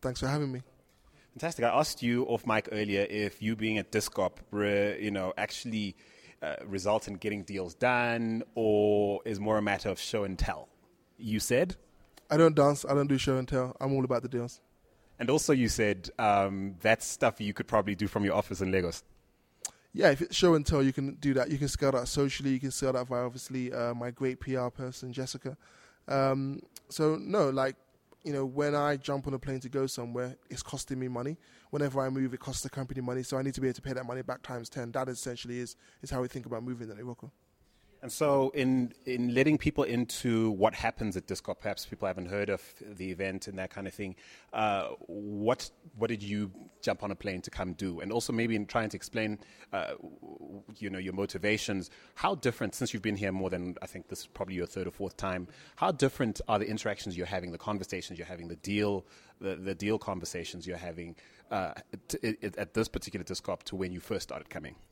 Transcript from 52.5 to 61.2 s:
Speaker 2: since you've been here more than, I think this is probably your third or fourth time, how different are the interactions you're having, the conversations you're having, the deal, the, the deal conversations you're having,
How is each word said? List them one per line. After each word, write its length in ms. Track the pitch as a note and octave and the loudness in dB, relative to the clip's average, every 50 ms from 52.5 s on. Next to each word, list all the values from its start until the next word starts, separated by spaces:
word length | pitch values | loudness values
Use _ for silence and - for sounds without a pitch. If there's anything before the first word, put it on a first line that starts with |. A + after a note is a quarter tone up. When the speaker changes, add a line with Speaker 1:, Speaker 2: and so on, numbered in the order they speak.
| A2+ - - G2+ - | 0 0 -4 -6 -4
Speaker 2:
since 180 | - C3 A2 - | -4 -4 -4 -4
you've 100 | A2 F#2 | -2 -2
been 140 | A2 G#2 | 0 0
here 160 | G2 G#2 G2 F#2+ | 0 0 0 0
more 160 | G2 F#2+ F#2+ | 0 -2 -2
than, 260 | F2+ F2+ F2+ F2+ F2 - | -2 -2 -4 -6 -6 -8
I 60 | - | -10
think 220 | F#2 - G2 E2+ _ | -12 -12 -14 -12 _
this 120 | - - | -12 -12
is 60 | - | -12
probably 300 | - _ - G2 F2+ F#2 | -14 _ -8 -6 -4 -2
your 100 | F2+ F2 | -4 -4
third 200 | E2+ - G2+ F#2 | -4 -4 -6 -6
or 60 | F2+ - | -6 -6
fourth 240 | - G2 F#2 - | -6 -8 -8 -6
time, 320 | - - F#2+ F#2 F#2 F2+ F2+ - - - - - | -4 -4 -4 -2 -4 -6 -10 -14 -20 -20 -20 -6
how 140 | - - F#3+ | 0 0 0
different 520 | F3+ C3+ - C3+ - - C#3 A2+ G#2 - - - | 4 4 2 2 2 2 -2 -2 -2 -4 -2 0
are 100 | A2+ G#2 | 0 0
the 100 | G#2 - | 2 0
interactions 480 | G#2+ G#2+ - A2 G2+ - - G#2 F2+ | -4 -4 -2 -4 -4 -4 -6 -8 -4
you're 100 | E2+ F2 | -4 -4
having, 240 | F2 F#2+ F#2 F2+ F2+ | -4 -4 -4 -4 -6
the 80 | E2+ E2+ | -10 -8
conversations 600 | - - G#2 G2+ F#2 - - F#2 E2+ - F2+ E2 | -6 -4 -4 -4 -4 -4 -6 -8 -6 -8 -10 -12
you're 100 | E2+ - | -10 -12
having, 180 | F#2 F2 E2+ | -10 -12 -10
the 100 | E2+ E2+ | -12 -12
deal, 500 | D#2 _ - G2+ G#2 G#2 G#2 G2+ F#2+ F2+ - - - - - - _ | -10 _ -2 0 2 2 2 2 0 -4 -8 -20 -20 -20 -20 -20 _
the, 160 | - F#2+ F#2+ | -6 -6 -6
the 180 | D#2+ F#2 F#2+ F#2+ | -4 -4 -6 -6
deal 240 | E2 G2 G#2 A2 G#2 | -2 0 0 0 0
conversations 680 | - - G2 F#2 E2+ - - F2+ E2+ - - F2+ E2 | -2 -4 -6 -6 -6 -8 -8 -8 -8 -8 -10 -12 -8
you're 100 | F2+ F2+ | -8 -8
having, 400 | E2+ F2 F2 E2 E2 F2 E2+ E2+ - | -8 -8 -10 -10 -10 -10 -12 -12 -16